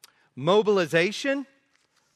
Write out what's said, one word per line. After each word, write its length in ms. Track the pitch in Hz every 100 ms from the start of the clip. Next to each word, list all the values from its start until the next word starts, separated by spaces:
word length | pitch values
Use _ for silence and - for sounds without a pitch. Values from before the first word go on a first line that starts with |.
| - _ _ -
mobilization, 1080 | 151 208 208 196 151 165 190 - 277 277 254 _ _ _ _ _ _